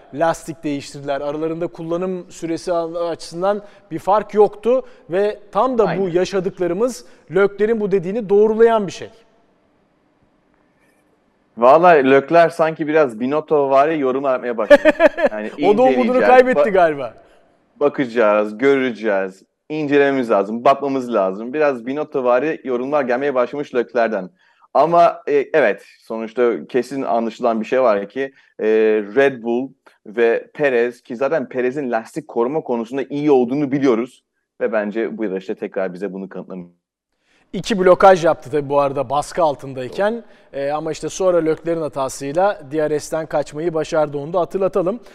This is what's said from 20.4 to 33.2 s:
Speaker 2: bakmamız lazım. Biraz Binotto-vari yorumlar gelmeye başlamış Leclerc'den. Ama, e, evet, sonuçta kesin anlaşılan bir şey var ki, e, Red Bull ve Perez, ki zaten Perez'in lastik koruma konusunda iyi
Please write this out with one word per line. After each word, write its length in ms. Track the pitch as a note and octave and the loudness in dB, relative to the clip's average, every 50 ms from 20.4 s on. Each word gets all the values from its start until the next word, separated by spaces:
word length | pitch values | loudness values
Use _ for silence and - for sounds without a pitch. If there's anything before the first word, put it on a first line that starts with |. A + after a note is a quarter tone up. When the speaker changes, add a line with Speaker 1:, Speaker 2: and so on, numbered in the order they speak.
| G2+ G#2 A2 A#2 B2 | 2 0 -4 0 2
Speaker 2:
bakmamız 500 | C#3 C#3 C#3 C#3+ C#3 C3+ C3+ B2 A#2+ A2+ | 2 2 2 0 -4 -4 -4 -4 -2 0
lazım. 380 | G#2 F#2+ F#2+ F#2+ G#2 A2+ B2 | 0 0 0 -2 -6 -10 -8
Biraz 340 | C3 D3 D3+ C#3+ C3+ A#2+ A2 | -4 -2 0 0 -2 -4 -6
Binotto-vari 760 | B2+ C3+ D3+ D3+ D3 - C#3+ B2+ B2 B2 B2+ C#3 D#3+ D#3 - - | -8 -6 -6 -8 -6 -6 -2 0 2 2 2 0 -2 -4 -6 -6
yorumlar 380 | C3 C3+ A#2+ B2+ C#3 D3 D3 | -6 -4 -4 -4 -2 -2 -2
gelmeye 320 | C3+ B2 A#2+ B2+ C#3 D3 B2+ | 0 0 -2 -2 -2 -2 0
başlamış 400 | B2+ B2 A#2+ - C#3+ C#3+ - - | -2 -2 -2 -4 -8 -10 -4 -4
Leclerc'den. 560 | B2 A2+ - - A#2+ A2+ A2 G#2+ G2 F#2 F2 - _ _ _ _ _ _ _ - | -4 -4 -2 -2 0 0 0 -2 -4 -6 -8 -16 _ _ _ _ _ _ _ 0
Ama, 480 | B2+ C#3+ E3 E3+ E3+ E3+ E3 - - - - | 2 2 4 4 4 4 4 2 -2 -4 -2
e, 180 | C#3+ C#3+ B2 - | 0 0 0 2
evet, 320 | - D#3+ B2+ G#2 G2 - - - _ _ | 0 2 2 2 0 -4 -10 -20 _ _
sonuçta 680 | _ _ A2+ A2+ A2+ A2 - B2+ B2 A#2+ G#2+ D#2 - | _ _ -10 -10 -8 -8 -2 0 0 0 0 -2 -6
kesin 360 | - - B2+ A#2 B2 C#3 C#3 | -4 -2 -2 -2 -2 -6 -6
anlaşılan 580 | C3 - A2+ A#2 A2+ A2+ A2 - B2 A#2 A2+ A2 | -4 -2 -2 0 -2 -2 -6 -4 -2 -2 -2 -2
bir 60 | G#2+ | -4
şey 160 | - B2+ B2+ | -2 0 2
var 260 | C3 A#2 G#2 G2+ G2+ G2+ | 2 2 2 0 -2 -6
ki, 240 | - C3 C3+ C3+ - _ _ _ _ - | -6 -8 -8 -8 -8 _ _ _ _ -4
e, 80 | G2+ A2 A2 A2 A2 A2 G#2+ A2 G#2 G2+ G#2 | 0 2 2 4 4 2 2 0 -2 0 2
Red 260 | C3+ C#3 C#3 C3 A#2+ | 2 2 2 0 -2
Bull 260 | G#2+ A#2 A#2 B2 C3+ C3 - _ _ - _ _ _ | -4 -4 -4 -4 -4 -6 -12 _ _ -20 _ _ _
ve 440 | A2 G2 A#2 A#2 A2+ A#2 - - - _ | -8 0 2 2 4 2 0 -2 -8 _
Perez, 480 | - D3 C#3 B2+ A#2 A#2+ B2 A#2+ - | -2 0 2 2 2 0 0 -4 -10
ki 140 | _ - B2+ | _ -14 -6
zaten 320 | A2+ C3+ C#3 D#3+ D#3 B2+ - | -4 -2 -2 -2 -2 -4 -4
Perez'in 420 | - B2+ B2 B2+ B2+ D3+ C#3+ B2 | -4 -2 -2 -2 -2 -4 -4 -4
lastik 380 | A2+ A2+ A#2 - - D#3+ D3 - | -4 -4 -6 -8 -12 -14 -12 -6
koruma 320 | - A#2 A2+ B2+ D3+ D#3+ | -2 -2 -2 0 -2 -4
konusunda 420 | - - B2 A#2 A2+ A2+ B2+ C#3 B2+ - | -4 -4 -4 -4 -4 -6 -6 -8 -6 -6
iyi 200 | C#3+ C#3+ | -6 -2